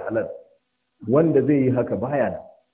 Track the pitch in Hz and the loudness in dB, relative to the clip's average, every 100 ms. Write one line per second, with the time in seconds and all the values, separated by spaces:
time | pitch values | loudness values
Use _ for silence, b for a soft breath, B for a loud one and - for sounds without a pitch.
0 | - 110 98 - - _ _ _ _ _ | -4 -4 -4 -8 -20 _ _ _ _ _
1 | 107 131 165 139 131 143 127 123 117 98 | 0 2 4 2 2 2 2 0 -2 -4
2 | 120 143 107 - - - _ | -4 -2 -2 -4 -14 -20 _